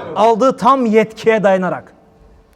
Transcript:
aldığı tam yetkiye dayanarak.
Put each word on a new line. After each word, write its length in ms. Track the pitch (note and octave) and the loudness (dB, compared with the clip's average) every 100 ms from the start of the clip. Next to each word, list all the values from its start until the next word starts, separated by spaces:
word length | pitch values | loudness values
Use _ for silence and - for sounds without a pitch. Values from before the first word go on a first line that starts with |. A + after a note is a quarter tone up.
| - F#3+ | -8 -2
aldığı 420 | A3+ A3 C4 C4 | 0 2 0 2
tam 280 | A#3 C4+ A#3 | 2 2 2
yetkiye 580 | A3 G#3+ - A3+ A3 | 0 0 -2 -2 0
dayanarak. 500 | G3 F#3+ F3+ C3+ - _ _ _ - _ _ | 2 0 -2 -8 -14 _ _ _ -20 _ _